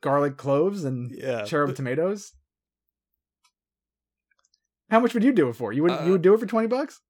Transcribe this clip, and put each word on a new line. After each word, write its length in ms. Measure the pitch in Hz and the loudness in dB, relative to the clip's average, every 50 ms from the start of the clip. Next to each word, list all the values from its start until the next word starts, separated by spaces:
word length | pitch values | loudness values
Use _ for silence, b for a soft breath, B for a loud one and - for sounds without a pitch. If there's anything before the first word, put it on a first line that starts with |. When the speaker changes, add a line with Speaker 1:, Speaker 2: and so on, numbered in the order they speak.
Speaker 1:
garlic 360 | - 139 139 143 147 143 135 | -2 0 0 2 0 0 -4
cloves 460 | 139 127 139 139 139 156 190 202 202 170 | -6 -4 0 0 2 2 0 -2 -4 -6
and 300 | 135 131 123 123 123 127 | -6 -6 -6 -8 -10 -12
Speaker 2:
Yeah. 300 | - - 135 123 117 104 | -10 -6 -6 -6 -6 -6
Speaker 1:
cherub 320 | 104 - 151 147 143 131 | -4 -2 -2 -2 -2 -2
tomatoes. 560 | 135 139 123 127 143 160 185 208 208 - - _ _ _ _ _ _ _ _ _ _ _ _ _ _ _ _ _ _ _ _ _ _ _ _ _ _ _ _ _ _ _ _ _ _ _ _ _ _ _ _ _ _ _ _ _ _ _ _ _ _ _ _ | -6 -6 -6 -4 -2 -2 -4 -4 -6 -10 -18 _ _ _ _ _ _ _ _ _ _ _ _ _ _ _ _ _ _ _ _ _ _ _ _ _ _ _ _ _ _ _ _ _ _ _ _ _ _ _ _ _ _ _ _ _ _ _ _ _ _ _ _
How 80 | - 226 | 2 4
much 160 | 254 233 - | 4 4 0
would 80 | 240 202 | 2 2
you 80 | 262 277 | 4 4
do 160 | 208 151 127 | 4 2 2
it 60 | 117 | 0
for? 180 | - 120 104 107 | -4 -6 -4 -2
You 120 | 135 151 | 0 0
would, 80 | 175 143 | 0 0
Speaker 2:
Uh, 100 | 139 156 | 0 0
Speaker 1:
you 60 | 170 | 2
would 120 | 190 190 160 | 2 4 6
do 120 | 185 202 | 4 4
it 60 | 220 | 4
for 60 | 240 | 2
twenty 200 | 190 - 220 226 | 0 -2 -2 0
bucks? 340 | 226 240 254 294 285 - - _ _ | 0 -2 -2 -4 -6 -10 -20 _ _